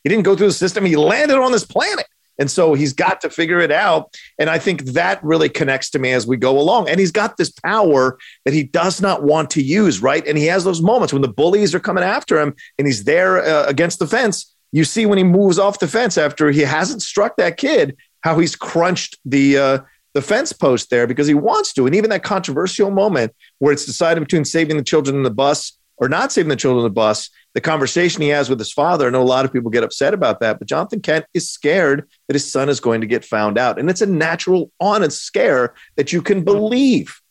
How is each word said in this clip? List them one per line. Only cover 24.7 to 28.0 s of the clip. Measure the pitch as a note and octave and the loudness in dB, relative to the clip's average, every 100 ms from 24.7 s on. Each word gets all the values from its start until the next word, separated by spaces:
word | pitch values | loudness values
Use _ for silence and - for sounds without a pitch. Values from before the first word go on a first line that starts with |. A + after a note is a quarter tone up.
| D3+ | -2
the | |
children | C3 D#3 C#3 C#3 | 0 0 2 0
in | |
the | C3 | 0
bus | G#2+ C#3 D3 - - _ - | 0 0 0 -4 -16 _ -6
or | C3 | -2
not | E3 C4+ | -2 0
saving | - D#3+ | 0 0
the | C3 | 0
children | C#3 B2 | 0 2
in | A#2 | 0
the | |
bus, | G#2 A2 G#2+ - _ _ | 2 0 0 -6 _ _
the | B2 | -6
conversation | E3 D#3 C3 F3+ | -2 -2 -2 0